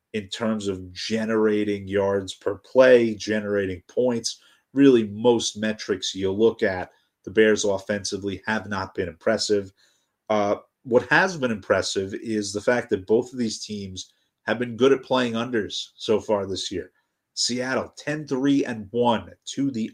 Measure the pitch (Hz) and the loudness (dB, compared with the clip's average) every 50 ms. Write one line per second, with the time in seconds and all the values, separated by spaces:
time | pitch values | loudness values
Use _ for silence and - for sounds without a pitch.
0 | _ _ - 110 98 95 - - 117 110 110 107 101 98 95 92 92 90 90 - | _ _ -8 -8 -8 -8 -8 -6 -4 -2 -2 -2 -2 -4 -4 -6 -8 -14 -12 -10
1 | - - 110 110 110 110 113 110 107 107 104 104 104 101 101 101 98 95 95 101 | -8 -4 -4 -4 -2 0 0 2 2 2 2 2 0 -2 -4 -6 -6 -4 -2 0
2 | 98 98 101 101 95 95 - - - 98 101 - _ - - 127 131 127 127 120 | 0 2 0 -2 -4 -6 -12 -8 -6 -6 -6 -6 _ 0 4 6 8 10 8 8
3 | 117 113 107 101 - 104 107 107 104 101 104 101 98 95 92 87 _ _ - 120 | 6 4 -2 -4 -4 -2 -2 -2 -2 -2 -2 -2 -2 -2 -6 -8 _ _ -2 0
4 | 123 127 120 113 113 - - - _ _ _ _ _ _ - 135 139 139 127 117 | 0 0 0 -2 -4 -6 -10 -10 _ _ _ _ _ _ 2 6 8 8 8 8
5 | 110 104 101 107 113 123 120 113 110 - - 104 107 110 107 - - - 101 92 | 4 2 -4 0 4 4 4 4 2 -4 -6 -4 -4 -4 -4 -6 -4 -4 -4 -4
6 | - - - 95 95 95 95 104 110 113 110 - - 98 92 90 87 - _ _ | -4 -8 -6 -4 -2 -2 0 4 2 2 2 2 0 0 0 -2 -6 -10 _ _
7 | _ _ _ _ - - 95 110 110 110 107 98 - 104 98 95 - - 104 101 | _ _ _ _ -12 -4 2 4 6 6 4 2 2 -2 -2 -2 -2 -4 -4 -4
8 | 98 - 104 95 98 101 95 92 - 110 110 107 - 104 104 95 95 95 - - | -4 -6 -8 -6 -6 -6 -8 -6 -6 -4 -4 -4 -4 -6 -6 -6 -6 -6 -6 -6
9 | 92 87 80 _ - 113 110 101 - - 107 101 98 95 _ _ _ _ _ _ | -6 -6 -6 _ -2 -2 0 0 0 0 0 -2 -2 -6 _ _ _ _ _ _
10 | _ _ _ _ _ - 107 104 101 101 104 - - _ _ _ - 135 113 123 | _ _ _ _ _ -2 0 0 2 0 -2 -4 -6 _ _ _ -6 2 2 2
11 | - - 147 160 185 196 175 156 127 123 110 98 - - 104 95 92 - - 98 | 4 4 2 4 4 2 -2 -2 -2 -2 -4 -4 -2 0 0 0 0 0 -2 -4
12 | 95 98 110 - - 117 110 107 104 95 101 104 - 127 123 123 120 - 107 95 | -4 -4 -6 -10 -6 -4 -4 -4 -4 -4 -6 -4 0 0 0 0 0 -2 -4 -4
13 | 95 - 110 120 123 - - 123 120 110 107 - - - 107 104 98 95 92 92 | 0 2 2 2 0 -2 -6 -4 -4 -4 -4 -6 -10 -10 -10 -10 -10 -10 -12 -14
14 | - _ _ _ _ _ _ _ - 110 110 117 123 120 117 107 123 135 135 131 | -16 _ _ _ _ _ _ _ -4 -4 -2 -2 -4 -6 0 4 4 4 4 4
15 | - - 131 127 123 120 113 113 120 127 123 110 98 87 - - - - _ - | 2 -2 0 0 0 0 -2 -4 -4 -2 -2 -2 -2 -2 -6 -10 -10 -12 _ -10
16 | - - 110 98 - - 107 101 98 98 95 87 - - 101 85 - - _ _ | -2 0 0 0 2 0 -2 -2 -2 -4 -6 -6 -6 -6 -6 -8 -8 -10 _ _
17 | _ _ _ _ _ _ - - - - 120 123 127 131 131 113 92 - _ - | _ _ _ _ _ _ -8 -4 -4 -2 -2 -4 -4 -2 -2 -4 -4 -6 _ -12
18 | - 147 147 156 151 143 143 127 135 143 139 143 - - 120 110 104 98 - 120 | -8 -6 -6 -6 -4 -4 -4 0 2 2 2 2 2 -2 -4 -8 -10 -6 -2 2
19 | 120 120 113 98 87 - - _ - - - 147 139 139 123 110 113 - | 2 2 2 0 -2 -8 -18 _ -16 -12 -6 -4 -4 -2 -2 -4 -6 -6